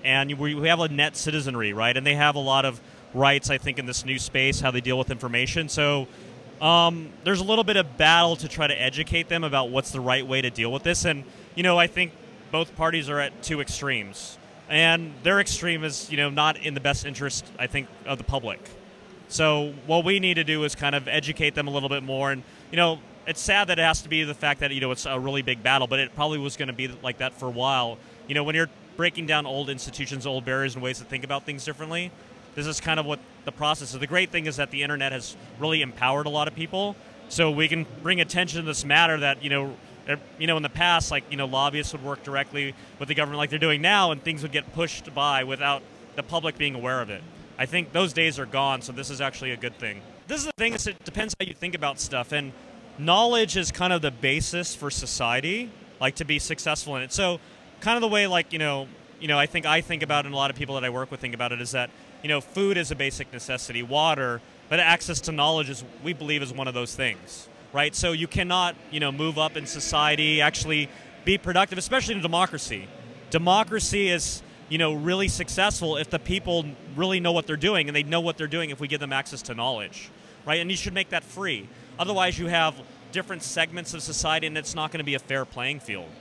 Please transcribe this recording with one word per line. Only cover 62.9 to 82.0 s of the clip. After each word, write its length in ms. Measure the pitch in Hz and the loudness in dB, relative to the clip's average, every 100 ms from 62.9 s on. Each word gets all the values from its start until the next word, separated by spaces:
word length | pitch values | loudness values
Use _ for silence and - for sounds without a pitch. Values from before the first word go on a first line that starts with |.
a 40 | 139 | -2
basic 360 | 139 - 139 | -2 -2 -10
necessity, 520 | 123 - 127 - 120 | -12 -8 -6 -4 -6
water, 580 | 120 139 160 147 127 117 - - - | -2 2 4 2 0 -4 -8 -20 -2
but 100 | 160 | 4
access 420 | 165 170 - 160 | 6 6 4 -4
to 100 | - | -4
knowledge 380 | 156 147 160 139 | 2 2 2 0
is, 140 | 135 123 - | -6 -12 -10
we 100 | 147 | -8
believe, 280 | 165 151 151 | -6 -2 -2
is 120 | 139 | -2
one 140 | 123 131 | -6 -6
of 60 | |
those 220 | 123 120 - | -4 -6 -2
things, 540 | 131 95 90 - - - - | -4 -4 -12 -18 -18 -20 -8
right? 200 | 139 151 - | 0 0 0
So 160 | 180 | -2
you 140 | 160 165 | 0 -2
cannot, 480 | - 180 180 180 - - | -2 0 2 2 -2 -8
you 100 | 151 | -2
know, 100 | 147 | -2
move 260 | 139 160 151 | 0 -2 0
up 200 | 156 156 | -2 -2
in 80 | 117 | -8
society, 760 | 151 - 156 151 147 151 151 | -8 -2 4 4 4 4 4
actually 480 | 147 - 156 151 147 - - - - | 4 2 -2 0 -2 -8 -20 -8 0
be 120 | 190 | 0
productive, 400 | 175 180 196 185 | 2 2 2 0
especially 360 | - 262 208 | -2 0 0
in 60 | 214 | -2
a 20 | |
democracy. 680 | 165 165 185 151 - 107 95 - - - - | 0 2 2 0 -6 -8 -10 -18 -18 -20 -2
Democracy 800 | 160 170 190 214 220 - 202 196 | 0 6 6 4 0 0 0 2
is, 320 | 175 - - - - - | 2 0 -6 -12 -20 -6
you 100 | 156 | 0
know, 160 | 165 | 2
really 340 | 151 156 185 196 | 2 0 2 0
successful 720 | - 175 - 196 - 170 151 | -2 -4 2 2 2 -2 -2
if 120 | 151 | -2
the 100 | 165 | -4
people 460 | - 190 185 170 147 135 - 139 | -2 -2 0 0 0 -8 -12 -2
really 240 | 185 190 | 0 2
know 120 | 175 | 4
what 160 | 170 160 | 2 2
they're 100 | 151 | 0
doing, 300 | 160 202 147 | 2 2 2
and 80 | 147 | 0
they 80 | |
know 160 | 143 170 | 2 0
what 180 | 170 160 | 0 -2
they're 100 | 156 | -4
doing 220 | 160 160 | -4 -4
if 100 | 135 | -6
we 80 | 143 | -4
give 120 | 147 | -4
them 140 | 143 | -2
access 280 | 135 135 131 | -2 -4 -10
to 120 | - 113 | -10 -4
knowledge, 540 | 120 120 98 - - - - - - | -2 -2 -6 -12 -18 -20 -20 -16 -2
right? 140 | 160 | -2
And 100 | 170 | 0
you 80 | 190 | -4
should 160 | 202 | -4
make 160 | 185 190 | -4 -2
that 140 | 175 | -4
free. 440 | - - 190 123 101 - - | -6 -8 -4 -4 -6 -18 -20
Otherwise, 400 | - | -6